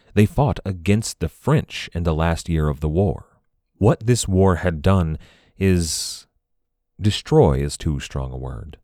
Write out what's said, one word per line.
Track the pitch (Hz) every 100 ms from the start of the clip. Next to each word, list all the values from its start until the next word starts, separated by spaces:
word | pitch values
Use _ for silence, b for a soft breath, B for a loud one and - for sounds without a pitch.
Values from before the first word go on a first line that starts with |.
| b
They | 104 107
fought | - 135 90
against | 98 92 82 104 - -
the | -
French | - - 156 - - -
in | 85
the | 85 78
last | 82 82 -
year | 80 76
of | 71
the | 76
war. | 80 101 - - _ _ _ _ _
What | 101 - 110
this | 120 -
war | 92 95 85
had | 92 78
done | 92 95 80 78 b b b -
is, | 95 90 80 - - - - _ _ _ _ _ _ -
destroy | 104 - - 156 98 67
is | 71 -
too | 80 69
strong | - 69 65
a | 64
word. | 64 58 76 -